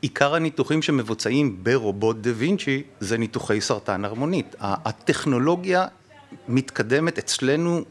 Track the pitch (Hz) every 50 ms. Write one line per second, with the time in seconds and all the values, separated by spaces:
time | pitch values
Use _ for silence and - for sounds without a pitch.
0 | - 127 - - 139 143 147 165 165 160 147 - 135 - 151 156 156 - 156 135
1 | 117 107 113 107 - 107 117 139 147 135 98 90 95 110 123 135 113 104 98 101
2 | 107 113 113 110 107 120 120 110 120 160 202 185 - - 135 135 143 - - -
3 | 107 95 113 113 113 110 - - - - 110 107 104 - 123 104 - - 101 98
4 | 101 101 107 117 135 156 185 170 - - - - - 101 98 - - 110 110 -
5 | - - 143 - - 156 135 120 127 151 175 180 180 190 180 180 185 - - -
6 | _ _ - - - - - - - - 120 131 135 - - - 113 107 123 143
7 | 160 170 170 - - - - - - 131 139 156 170 170 170 170 - -